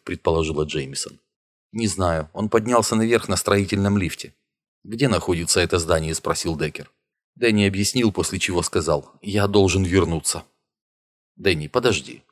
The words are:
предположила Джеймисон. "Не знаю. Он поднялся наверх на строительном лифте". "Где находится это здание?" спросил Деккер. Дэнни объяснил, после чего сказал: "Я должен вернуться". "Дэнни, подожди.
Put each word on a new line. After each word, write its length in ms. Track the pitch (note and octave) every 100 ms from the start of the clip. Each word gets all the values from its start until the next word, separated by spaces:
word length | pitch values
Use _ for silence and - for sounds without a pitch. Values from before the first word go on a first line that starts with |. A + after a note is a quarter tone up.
предположила 640 | - - - E2 D#2 D2 D2+
Джеймисон. 540 | D2+ C2+ C2+ - C2 _ _ _ _ _
"Не 160 | G#2+ A2
знаю. 420 | F#2 F2+ D#2+ D2+
Он 160 | - G#2+
поднялся 460 | A#2 A2 A#2+ A2 A2
наверх 320 | A2+ A#2 -
на 80 | F#2
строительном 640 | - G2+ G2 G2+ G2+ G2+
лифте". 360 | F2 - - _ _ _ _ _
"Где 240 | F#2+ A2+ C#3
находится 520 | F2+ - E2+ E2+ F#2
это 200 | F2 F2+
здание?" 360 | D#2+ E2 D#2+ D#2
спросил 420 | - D#2+ F2 D#2
Деккер. 340 | D#2 - D2+ _ _ _ _ -
Дэнни 300 | A#2+ G#2+ G2
объяснил, 460 | F#2+ G2+ B2+ A#2
после 280 | F#2 F2 F#2+
чего 240 | - F2
сказал: 480 | E2 F#2+ D#2+ D2 - _
"Я 260 | G2+ G2+ G2+
должен 360 | G2+ F#2+ F#2+
вернуться". 600 | F2+ F#2+ E2 E2 - E2+ - _ _ _ _ _ _ _ _ -
"Дэнни, 320 | G2 D#2+ D2+
подожди. 560 | B2 B2 F2 C2 - _